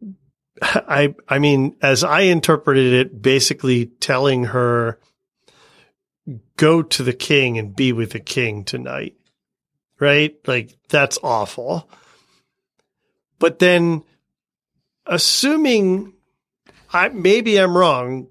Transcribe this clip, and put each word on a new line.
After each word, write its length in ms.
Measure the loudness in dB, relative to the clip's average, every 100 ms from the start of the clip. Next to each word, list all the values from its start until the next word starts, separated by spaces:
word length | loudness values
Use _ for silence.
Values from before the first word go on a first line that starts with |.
| -20 -20 _ _ _ -8
I, 540 | -4 -4 -2 0 0 -2 -4
I 120 | 0
mean, 360 | 2 2 0 -2
as 220 | 0 2
I 180 | 2 2
interpreted 720 | 2 2 2 0 2 2 4
it, 280 | 2 0 -2
basically 680 | 0 2 0 -2 0 0 -2
telling 580 | -8 -4 0 0 0 -2
her, 540 | -2 0 0 -2 -6 _ _ _ _ _ _ _ _ _ _ _ _ -18 -18 _ 0
"Go 260 | 2 2
to 220 | 0 -4
the 80 | -4
king 440 | -6 0 0 0 -4
and 180 | -8 -2
be 160 | -2
with 200 | 0 -4
the 100 | -8
king 420 | -8 -4 -4 -6
tonight," 520 | -10 -10 -10 -10 -12 _ _ _ _ _ _ _ _ -2
right? 360 | 2 2 0 -4 -6
Like, 300 | -6 -6 _ -4
that's 300 | -2 0 -2
awful. 680 | -2 -2 -4 -8 -8 -8 -8 _ _ _ _ _ _ _ _ _ _ _ _ _ _ -2
But 220 | -2 2
then, 440 | 2 4 2 -2 -8 _ _ _ _ _ _ _ _ _ -6
assuming, 1080 | -2 0 0 0 0 2 2 2 -2 -6 _ _ _ _ _ _ _ _
I, 160 | -2 -2
maybe 500 | 0 2 2 2 2
I'm 180 | 2 4
wrong, 500 | 2 2 -4 -8 -12